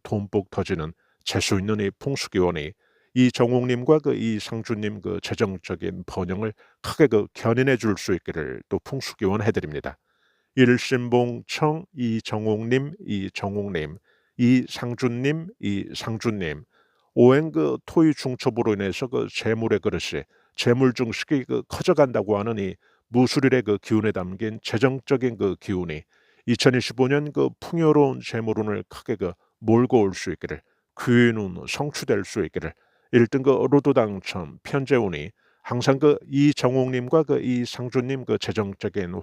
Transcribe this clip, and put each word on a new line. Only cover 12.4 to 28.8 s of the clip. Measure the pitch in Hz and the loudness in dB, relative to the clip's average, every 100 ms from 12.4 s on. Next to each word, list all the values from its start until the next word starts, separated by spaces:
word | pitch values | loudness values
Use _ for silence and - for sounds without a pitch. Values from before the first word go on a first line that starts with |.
| 110 107 113 131 143 196 185 | -2 -2 0 -2 -2 -10 -8
이정옥님, | 101 95 - 101 101 101 87 76 - _ _ _ - | -6 -6 -6 -6 -6 -6 -6 -8 -12 _ _ _ 0
이상준님, | 123 127 - - 123 117 123 120 139 160 170 - | 4 4 0 -8 -8 -4 -4 -2 -4 -4 -8 -8
이상준님, | 190 101 - - 120 110 120 104 82 76 - _ _ _ _ | -4 -4 -6 -10 -8 -4 -4 -4 -6 -8 -14 _ _ _ _
오행 | - 123 139 160 | 6 8 6 2
그 | 156 147 127 - | -2 -2 -2 -2
토의 | 170 160 | 4 4
중첩으로 | - 135 127 131 113 113 | 2 -4 -4 -4 0 0
인해서 | 101 98 - 123 | 0 -2 -4 -4
그 | 127 104 | -4 -4
재물의 | - 110 113 110 101 | -4 -2 0 0 0
그릇이, | 107 85 - 78 - _ _ | 0 -4 -4 -8 -10 _ _
재물 | - 123 123 131 | -2 2 4 4
증식이 | 120 113 - - 143 | 2 -4 -4 -2 -2
그 | 120 123 - | -2 -6 -6
커져간다고 | - - 156 135 110 98 101 | -4 2 4 4 2 0 0
하는 | 110 110 | -2 -4
이 | 95 - _ _ - | -4 -8 _ _ 0
무술일의 | 120 127 147 131 127 | 4 4 4 4 4
그 | 107 101 | 2 -2
기운에 | - 110 107 | 2 0 2
담긴 | 95 90 92 110 110 | -2 -6 -6 -6 -6
재정적인 | - 110 131 131 - 131 123 101 | -6 0 2 0 -2 0 0 0
그 | 98 87 | -2 -2
기운이 | - 92 85 78 - _ _ _ - | -4 -4 -4 -8 -12 _ _ _ -2
이천이십오 | 117 135 123 - 113 131 | 2 4 4 -2 0 0
년 | 147 147 | 0 -2
그 | 143 135 - | -2 -2 -2
풍요로운 | - 170 156 151 139 127 | -6 0 4 6 4 2
재물운을 | - 113 113 107 107 101 | -6 -6 -4 -2 -2 -4